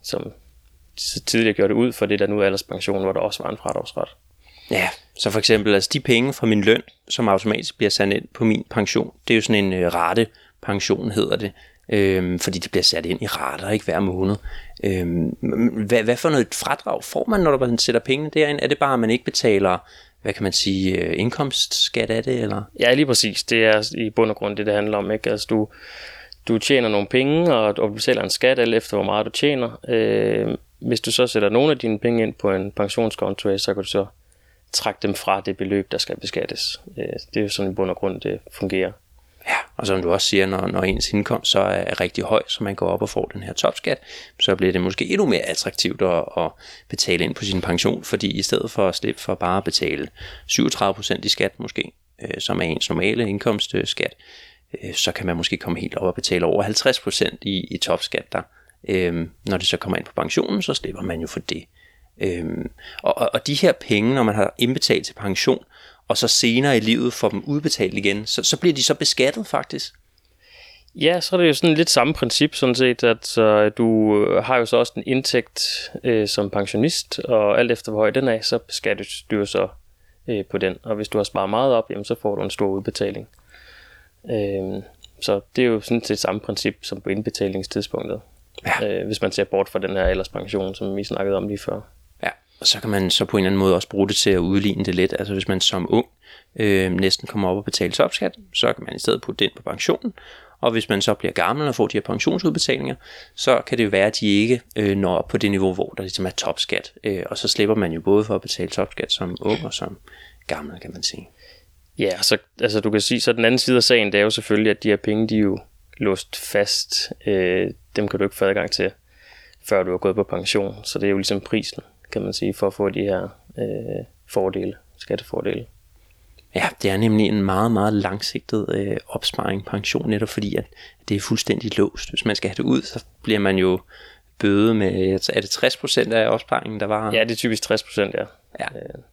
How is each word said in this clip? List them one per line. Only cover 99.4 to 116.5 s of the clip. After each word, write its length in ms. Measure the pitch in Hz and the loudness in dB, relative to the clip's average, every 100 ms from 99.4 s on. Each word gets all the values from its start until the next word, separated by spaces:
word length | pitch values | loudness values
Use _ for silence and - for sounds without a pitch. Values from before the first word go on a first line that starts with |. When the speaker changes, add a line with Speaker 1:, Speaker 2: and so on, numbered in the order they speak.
| 101 | -2
Speaker 2:
ind 100 | - | -2
på 60 | |
pensionen. 500 | - - - - 233 - - - - _ | -10 -4 0 0 -2 -10 -20 -20 -20 _
Og 120 | 123 | 0
hvis 180 | 113 - | 0 0
man 120 | 101 | 0
så 120 | 101 | 0
bliver 180 | 104 92 | 0 -2
gammel 360 | - 87 131 147 | 0 0 0 -2
og 80 | 123 | 0
får 120 | 107 | 0
de 100 | 104 | 0
her 40 | |
pensionsudbetalinger, 920 | - 101 - - 165 151 - 131 135 127 - - - - | -4 -2 0 2 0 0 0 -2 -2 -8 -14 -20 -20 -4
så 260 | - 123 - | 0 0 0
kan 100 | 120 | 0
det 60 | |
jo 60 | 107 | 2
være, 180 | 98 101 | 4 2
at 100 | - | 2
de 80 | 107 | 2
ikke, 340 | 101 110 123 - - | 4 4 0 -2 -2
øh, 220 | 104 98 | 0 2
når 200 | 95 90 | 2 0
op 100 | - | 0
på 100 | - | 0
det 140 | 104 | 0
niveau, 220 | 98 95 | 2 2
hvor 200 | 92 - - | 0 -4 -4
der 60 | |
ligesom 220 | 95 - 92 | -8 -4 -6
er 40 | |
topskat. 640 | - - - - - - - | -4 -4 -4 -2 -4 -6 -8
Øh, 200 | 107 98 - | -4 -4 -6
og 120 | - | -6
så 100 | - | -2
slipper 280 | - 104 110 | 2 2 2
man 160 | 90 | 0
jo 100 | 82 | 0
både 220 | 87 101 | 4 4
for 120 | 107 95 | 4 -2
at 60 | |
betale 280 | - - 90 | -4 -6 -4
topskat 420 | - 95 - - | -4 -6 -6 -4
som 260 | - 92 90 | -4 -4 -4
ung 240 | - 120 160 | -2 -2 -4
og 80 | |
som 240 | - - - - - - - - | -6 -8 -10 -20 -20 -20 -18 -8
gammel, 320 | 76 73 85 | -8 -8 -14
kan 120 | - | -16
man 100 | - | -6
sige. 260 | - - - _ - - _ _ _ - | -6 -6 -18 _ -20 -20 _ _ _ -4
Speaker 1:
Ja, 240 | - - | -2 0
så, 160 | - 107 _ - | 0 0 _ -4
altså, 180 | 117 107 | 0 0
du 120 | 104 | 2
kan 100 | 107 | 0
sige, 200 | - 120 | 0 0
så 120 | 127 | 2
den 120 | 117 113 | 4 4
anden 140 | 127 | 4
side 180 | - 123 | 4 4
af 60 | |
sagen, 280 | 113 123 104 | 4 2 2
det 80 | 101 | 2
er 40 | |
jo 60 | 107 | 2
selvfølgelig, 420 | 113 - 107 107 | 0 0 2 4
at 120 | 101 | 2
de 60 | 110 | 0
her 60 | 101 | 0
penge, 320 | - 107 113 | 0 0 2
de 80 | 110 | 2
er 40 | |
jo 200 | 104 92 - _ _ - | 2 0 -8 _ _ -4
låst 340 | 113 95 - - | -2 -2 -6 -12
fast. 760 | - | -2